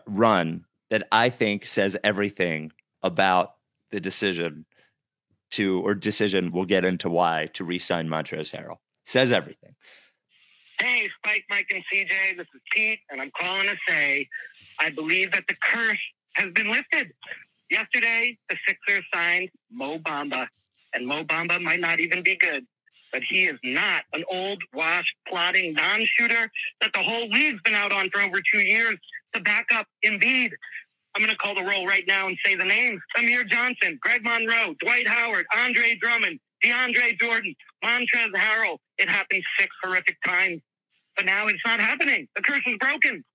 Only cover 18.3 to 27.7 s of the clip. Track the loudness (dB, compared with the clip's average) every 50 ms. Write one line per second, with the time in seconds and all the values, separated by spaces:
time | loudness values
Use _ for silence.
18.3 | -2 -6 _ -8 -6 -4 -2 -2 -2 -2 0 0 0 0 0 -2 -2 0 2 2
19.3 | 2 2 0 -2 _ _ _ _ -12 -8 -6 -6 -6 -6 -6 -4 -4 -4 -4 -4
20.3 | -4 -4 -4 -6 -8 _ _ _ _ _ _ _ -6 -4 -2 -2 -4 -4 -2 -2
21.3 | -2 0 0 0 -2 0 0 0 0 0 0 0 0 0 0 -2 0 0 0 0
22.3 | 0 0 0 -2 -2 -4 -8 -12 _ _ _ _ _ _ _ _ -8 -6 -4 -2
23.3 | 0 0 0 0 0 -4 -6 -4 -2 -2 0 0 -2 -2 -4 _ -8 -8 -6 -6
24.3 | -6 -4 -4 -4 -6 -8 -10 -10 -6 -4 -2 0 0 0 -2 -4 -6 _ -8 -6
25.3 | -2 0 0 2 2 2 0 0 0 0 0 0 2 0 0 0 2 2 2 2
26.3 | 2 2 0 -2 -4 -6 -8 -8 -6 -4 -4 -2 -2 0 -2 0 -2 -2 -2 0
27.3 | 2 2 2 2 0 0 0 0